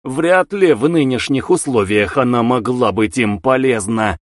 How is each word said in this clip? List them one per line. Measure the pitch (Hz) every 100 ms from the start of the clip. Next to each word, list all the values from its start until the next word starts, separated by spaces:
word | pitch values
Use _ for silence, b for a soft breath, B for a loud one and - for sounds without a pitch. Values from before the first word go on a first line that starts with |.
Вряд | 135 131 165 185 180
ли | 202 180
в | 117 147
нынешних | 170 131 123 - 135 -
условиях | 180 147 117 98 104 101 143
она | 123 120
могла | 117 127 110 127 117
быть | 107 107 127
им | 107 101
полезна. | 131 131 131 113 95 113 107 92